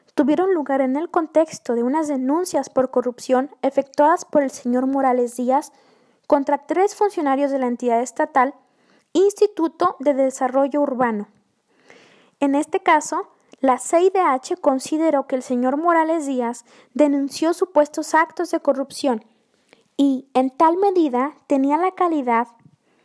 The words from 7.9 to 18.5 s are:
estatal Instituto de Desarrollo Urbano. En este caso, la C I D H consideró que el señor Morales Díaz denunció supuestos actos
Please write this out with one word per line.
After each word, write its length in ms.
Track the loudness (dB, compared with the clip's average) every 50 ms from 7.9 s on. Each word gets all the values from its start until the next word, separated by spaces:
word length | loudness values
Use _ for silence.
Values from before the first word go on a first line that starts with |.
| 0 0
estatal 540 | -2 -2 -4 -4 -4 0 2 2 2 0 -2 _ _ _ _ _ _ _ _ _ _ _ 0
Instituto 840 | 2 2 2 2 2 0 0 0 -2 -4 -4 -2 0 -2 -2 -2 -2
de 160 | 0 0 2
Desarrollo 680 | 2 0 0 0 -2 -2 0 0 0 0 0 0 0
Urbano. 460 | -2 0 0 0 -2 -2 -2 -4 -8 -10 _ _ _ _ _ _ _ _ _ _ _ -20 -20 _ _ _ _ _ _ _ _ -4
En 160 | -2 0 0
este 240 | 0 -2 -2 -4 -2
caso, 500 | 2 2 2 2 2 -2 -6 -6 -8 -10 _ _ _ _ _ _
la 160 | 0 0 0
C 240 | 0 0 0 2 2
I 80 | 4 2
D 100 | 2 2
H 380 | 2 2 0 -2 -4 -6 -6
consideró 720 | -2 0 0 0 0 -2 -4 -2 0 0 2 0 0 -2
que 100 | -2 -4
el 60 | -6 -4
señor 340 | -4 -2 -2 0 0 -2
Morales 480 | 0 0 2 2 2 2 0 -2 -4 -4
Díaz 400 | -4 -4 -4 -4 -4 -6 -10 -14 _ _ -20 _ _ 0
denunció 600 | 2 2 2 2 0 -2 -4 -4 -2 -2 -2 0
supuestos 600 | -2 -4 0 2 2 2 2 -2 -8 -4 0 2
actos 380 | 2 0 0 -4 -8 -6 -4